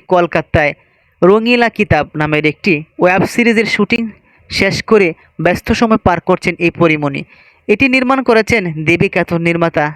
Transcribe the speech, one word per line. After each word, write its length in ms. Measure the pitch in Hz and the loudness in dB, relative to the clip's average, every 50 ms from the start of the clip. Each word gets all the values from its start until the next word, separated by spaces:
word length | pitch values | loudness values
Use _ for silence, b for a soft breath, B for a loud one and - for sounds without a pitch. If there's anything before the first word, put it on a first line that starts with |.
| - - | -2 0
কলকাতায় 640 | 185 175 175 160 - 170 156 _ - 170 151 147 147 _ _ _ _ _ _ _ _ - - | 0 0 0 0 -2 -4 -4 _ 0 0 0 0 -2 _ _ _ _ _ _ _ _ 0 2
রঙিলা 460 | 175 202 220 220 233 247 240 240 226 | 4 4 4 2 0 0 2 0 0
কিতাব 400 | - - 208 - 170 151 147 - - | 0 -2 -2 0 0 0 -2 -4 -4
নামের 300 | 151 151 151 151 151 151 | -4 -4 -2 -2 0 0
একটি 380 | 156 143 _ - 208 165 147 156 _ _ - | 0 -2 _ -2 0 0 -2 -2 _ _ 0
ওয়েব 260 | 160 180 185 196 190 | 0 2 2 2 0
সিরিজের 400 | - - - 240 233 226 208 220 | -2 0 0 0 2 2 0 0
শুটিং 440 | - - - 208 - - 233 233 220 - - b b b b b b | -2 0 -2 -2 0 -2 -4 -4 -6 -10 -16 b b b b b b
শেষ 340 | - - 190 196 175 - - | -4 -2 -2 -2 -2 -4 -2
করে 300 | - 220 214 196 165 165 b b b b - | 2 2 2 2 2 -2 b b b b -2
ব্যস্ত 300 | 160 170 180 - - - | -2 0 0 -2 -2 -4
সময় 260 | 233 - 247 220 220 220 | -2 0 0 0 0 0
পার 220 | - 196 175 170 | 2 0 0 0
করছেন 360 | - - 185 170 - 185 175 - | 0 -2 -2 -2 -2 -4 -4 -2
এই 120 | 175 170 | -2 -2
পরিমণি। 520 | - - 170 165 156 151 147 143 139 143 160 b b b b b b b b b | 0 2 2 2 2 0 -2 -4 -6 -6 -10 b b b b b b b b b
এটি 220 | 208 208 269 269 | 0 0 0 0
নির্মাণ 340 | 254 262 254 247 269 269 254 | 0 0 0 0 0 -2 2
করেছেন 600 | - 233 220 220 - 233 226 190 175 156 156 160 | 2 2 2 2 2 0 -2 -2 -4 -6 -6 -2
দেবী 240 | 151 170 170 196 190 | 0 0 2 2 0
কাতর 280 | - 185 170 - 175 170 | 0 -2 -2 -2 -2 -2
নির্মাতা 560 | 170 170 170 170 170 165 - 160 147 151 156 | 0 0 0 0 0 0 0 0 -2 -2 -4